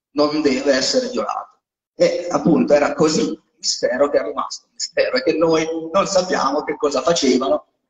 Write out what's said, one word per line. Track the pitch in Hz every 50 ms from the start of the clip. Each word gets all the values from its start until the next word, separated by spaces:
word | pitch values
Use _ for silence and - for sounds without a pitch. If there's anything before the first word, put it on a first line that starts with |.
| _ _
non | - 143 147 147 151 156
deve | 147 139 127 127 - 143 135
essere | 131 131 - - 127 123 117
violato. | 120 113 104 - - - - - _ _ _ _ _ _ _ _ _
E | - 175 170 - - - -
appunto | - - - - 151 127 123 - 143
era | 147 139 127 -
così | - 156 156 - -
il | - - - - _ _ _ _
mistero | - - - - - 120 120 127 143 143
che | 143 135
è | -
rimasto | - - 127 - - - - _
un | _ _
mistero, | - - - - - 104 - - 127
e | -
che | 160 156
noi | 156 170 165 160 160 160 160 165 165 160 160
non | 165 196 185 -
sappiamo | - 185 180 - - - - 139 143 151 143
che | - 147
cosa | - - 143 143 131
facevano | 127 170 170 170 - 131 127 123 131 139 202 196 - _ _ _ _